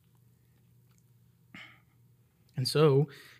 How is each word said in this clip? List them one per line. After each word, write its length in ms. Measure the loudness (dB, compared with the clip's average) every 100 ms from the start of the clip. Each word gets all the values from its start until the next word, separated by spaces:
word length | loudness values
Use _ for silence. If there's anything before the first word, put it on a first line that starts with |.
| _ _ _ _ _ _ _ _ _ _ _ _ _ _ _ -20 -20 -20 _ _ _ _ _ _ _ -8
And 120 | -4
so 400 | 2 4 2 0 -8 -20